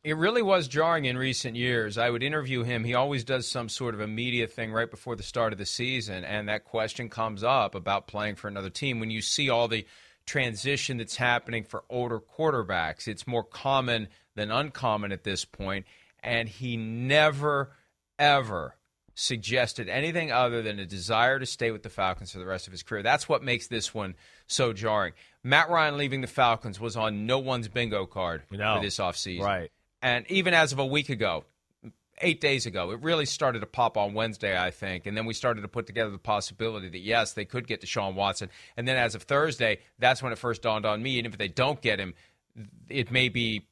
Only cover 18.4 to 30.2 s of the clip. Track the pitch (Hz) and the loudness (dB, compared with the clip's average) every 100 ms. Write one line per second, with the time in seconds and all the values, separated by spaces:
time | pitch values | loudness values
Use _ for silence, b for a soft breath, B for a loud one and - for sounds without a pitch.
18.4 | 113 92 67 - _ _ _ - - 120 | 2 -4 -6 -12 _ _ _ -6 -2 -2
19.4 | 104 127 117 - 95 117 156 170 160 120 | 0 2 2 -2 -4 -2 0 -2 2 2
20.4 | 123 117 110 101 90 95 87 110 123 135 | 4 2 -2 -6 -8 -8 0 4 4 4
21.4 | 131 - 117 110 107 - 95 92 95 95 | -2 -2 -2 -2 -8 -2 0 0 -8 -10
22.4 | 90 92 - 92 - 107 104 147 - 147 | -6 -6 -6 -14 -8 -2 2 2 2 0
23.4 | 131 120 - 117 - 110 95 85 B B | 0 -2 -2 -4 -4 -6 -6 -8 B B
24.4 | - - 127 98 110 107 90 - b b | -6 0 0 0 0 2 0 -4 b b
25.4 | 123 143 165 170 156 143 139 135 123 - | 4 6 6 4 2 0 -2 -2 -4 2
26.4 | 120 113 113 95 113 113 110 104 107 135 | 4 4 -2 -6 -6 -2 -2 -2 0 0
27.4 | 131 123 107 120 120 104 95 98 87 82 | 0 -4 -2 -4 -2 -2 -4 -2 -2 -4
28.4 | - 98 107 101 101 - 92 - 95 87 | -8 -2 0 2 0 -2 -2 -2 -6 -2
29.4 | 101 95 80 _ _ _ 127 120 | 0 -2 -4 _ _ _ 0 0